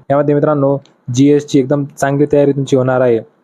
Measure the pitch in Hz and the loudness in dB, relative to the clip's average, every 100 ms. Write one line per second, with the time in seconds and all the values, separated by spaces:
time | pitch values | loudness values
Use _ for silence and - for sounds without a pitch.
0 | - 139 147 147 151 147 139 139 - _ | -2 -2 0 0 0 0 0 -2 -8 _
1 | - 123 143 147 143 143 131 143 143 - | -6 0 2 2 0 -2 0 -2 -4 -6
2 | 139 143 147 147 143 139 131 135 127 127 | -2 -2 0 2 2 0 0 0 0 0
3 | 127 113 - _ | 0 0 -4 _